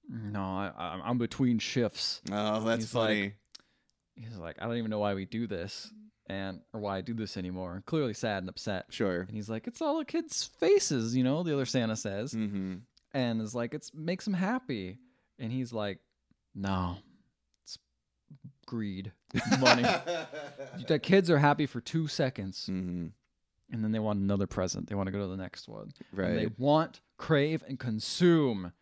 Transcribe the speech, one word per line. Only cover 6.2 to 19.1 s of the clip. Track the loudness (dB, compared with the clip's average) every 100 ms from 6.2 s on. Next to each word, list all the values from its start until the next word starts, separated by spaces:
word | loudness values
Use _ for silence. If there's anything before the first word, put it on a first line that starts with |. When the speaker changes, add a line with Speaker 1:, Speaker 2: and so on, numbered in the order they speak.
| -10
Speaker 1:
and, | -6 -6 -10 _
or | -6
why | -4 -4
I |
do | -4
this | -4 -4 -4
anymore." | -6 -6 -6 -8 -2
Clearly | 0 0
sad | -2 -2 -2
and | -4
upset. | -8 -4 -4 -6
Speaker 2:
Sure. | 0 0 0
Speaker 1:
And | -2
he's | -8 -6
like, | -6 -6
"It's | -4
all | -2 -2
the | -2
kids' | -4 -4 -6 -6
faces, | _ 6 6 6 0 2 2
you |
know," | 2 2
the | 0
other | 0 0
Santa | 0 0 -2
says. | -4 -4 -4
Speaker 2:
Mm-hmm. | -2 -2 -2 -4 -6 -12 _ _
Speaker 1:
And | 0 0 0
is | -2
like, | -4 -4
"It's, | -6 -10
makes | -8 -4 -4 -2
'em |
happy." | 0 0 0 -2 -4 -4 -8 _ _ _ -10
And | -4
he's | -4 -2
like, | -2 -4 -4 _ _ _ _ _ -4
"No, | 0 2 0 -4 -12 _ _ _ _ _
it's | -18 -18 _ _ _ _ _ -20 -20 _ -8
greed, | -4 -2 -4 -8